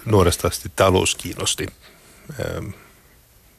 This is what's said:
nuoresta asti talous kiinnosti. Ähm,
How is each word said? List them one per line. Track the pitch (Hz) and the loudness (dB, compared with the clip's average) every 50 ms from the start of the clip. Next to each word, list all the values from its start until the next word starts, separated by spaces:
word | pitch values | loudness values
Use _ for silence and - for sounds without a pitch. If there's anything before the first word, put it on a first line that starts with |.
| - | -2
nuoresta | 117 107 98 90 87 - - - 87 | 2 4 6 6 4 2 0 -2 -4
asti | - - - 95 - | -4 -4 -10 -6 0
talous | - 95 95 92 95 87 - - | 2 4 4 4 4 2 0 -2
kiinnosti. | - - - - - - - - - - - - _ - - - _ _ - - - - - 147 - | -4 -8 -10 -8 -6 -6 -6 -4 -4 -6 -8 -10 _ -20 -20 -20 _ _ -20 -20 -20 -20 -14 -10 -8
Ähm, | - - 85 85 - - - - - - _ _ _ _ _ _ _ _ _ _ _ _ _ | -8 -6 -6 -8 -10 -12 -14 -16 -20 -20 _ _ _ _ _ _ _ _ _ _ _ _ _